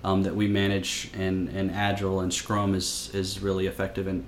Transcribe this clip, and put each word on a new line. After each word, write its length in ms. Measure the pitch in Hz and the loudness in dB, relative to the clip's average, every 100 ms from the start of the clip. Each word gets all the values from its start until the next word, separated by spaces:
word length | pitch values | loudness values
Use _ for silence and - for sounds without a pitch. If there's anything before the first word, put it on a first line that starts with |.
um, 200 | 98 95 | 2 2
that 120 | 98 104 | 2 2
we 120 | 104 | 2
manage, 640 | 101 98 98 90 - - 104 | 4 4 2 0 -6 -6 -2
and, 300 | 95 92 90 | 0 0 0
and 220 | 95 98 | -2 -2
Agile 480 | 87 101 98 98 95 | 0 0 2 0 0
and 140 | 92 | 0
Scrum 420 | - - 104 101 95 | -2 -2 0 2 2
is, 340 | 95 - - | 0 -4 -4
is 260 | 98 95 98 | -4 -2 -2
really 260 | 101 95 92 | 0 2 0
effective 400 | - 95 - 95 | 0 -4 -2 -2
in 180 | 92 | -2